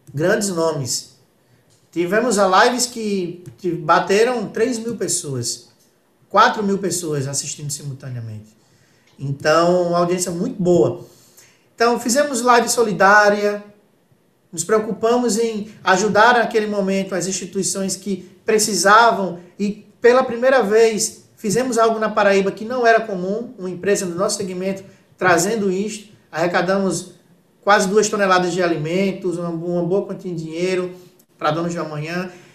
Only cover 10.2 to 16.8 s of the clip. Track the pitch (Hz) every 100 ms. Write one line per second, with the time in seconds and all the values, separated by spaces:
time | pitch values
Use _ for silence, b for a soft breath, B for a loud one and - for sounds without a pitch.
10.2 | 185 170 226 - 180 175 139 117 B B
11.2 | B B B B B - 233 233 262 247
12.2 | 294 247 247 240 233 - 220 170 196 208
13.2 | 208 208 208 208 - - _ _ _ _
14.2 | _ _ _ 170 - 214 214 190 226 247
15.2 | 240 202 233 214 - - 170 185 208 190
16.2 | 226 240 208 226 208 208